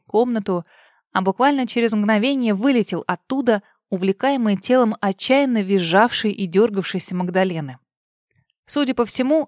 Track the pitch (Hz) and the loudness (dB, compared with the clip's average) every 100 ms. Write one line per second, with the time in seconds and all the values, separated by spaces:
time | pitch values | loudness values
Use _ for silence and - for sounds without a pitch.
0 | _ 214 247 226 196 180 - _ _ _ | _ 0 0 -2 -2 -4 -6 _ _ _
1 | _ 196 190 190 277 277 247 240 233 214 | _ -2 -2 2 2 2 -2 -2 0 0
2 | 208 208 254 269 233 196 269 247 196 165 | 2 2 2 0 0 0 2 2 0 -4
3 | - 180 - 269 240 208 - _ _ 185 | -4 -8 -6 -2 0 0 -2 _ _ -4
4 | 190 190 262 277 220 196 - 254 226 208 | -2 0 0 0 0 0 2 2 2 0
5 | 202 - - 269 277 226 190 196 165 190 | -4 -2 0 2 2 0 0 0 2 4
6 | 240 - 214 - 185 185 233 196 - 185 | 2 0 -4 -4 -2 2 2 0 -6 -6
7 | - 180 180 185 190 160 139 123 _ _ | -6 -6 -2 0 0 -2 -8 -14 _ _
8 | _ _ _ _ _ _ - 294 262 247 | _ _ _ _ _ _ -6 -2 -2 -2
9 | 233 - 254 311 | -2 -2 0 0